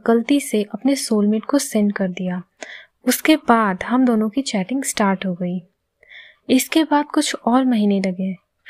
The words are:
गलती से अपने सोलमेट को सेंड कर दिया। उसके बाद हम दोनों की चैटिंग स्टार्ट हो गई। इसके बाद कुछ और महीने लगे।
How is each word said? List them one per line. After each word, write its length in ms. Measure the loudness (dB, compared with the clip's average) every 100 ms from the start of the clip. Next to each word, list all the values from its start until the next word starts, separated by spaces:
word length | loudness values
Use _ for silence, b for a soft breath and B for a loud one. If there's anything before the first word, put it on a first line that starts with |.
| 2
गलती 340 | 2 2 0
से 220 | 0 -4
अपने 340 | -4 -4 -2 -2
सोलमेट 480 | 0 0 2 0
को 140 | 0 -2
सेंड 340 | 0 0 0
कर 160 | 0 -4
दिया। 340 | -4 -6 -8 -10 B B B B _
उसके 320 | -4 0 2 2
बाद 480 | 4 2 2 -2
हम 200 | -2 2
दोनों 240 | 2 2 0
की 140 | -4
चैटिंग 400 | -4 -4 -4 -4
स्टार्ट 440 | -4 0 0 0 -4
हो 80 |
गई। 280 | -4 -4 -6 -10 _ _ _ B B B B 0
इसके 340 | 0 2 0
बाद 200 | 2 0
कुछ 320 | 0 -2 -2 -4 0
और 180 | 2
महीने 360 | 2 2 2 2
लगे। 360 | -2 -4 -6 -8 _ _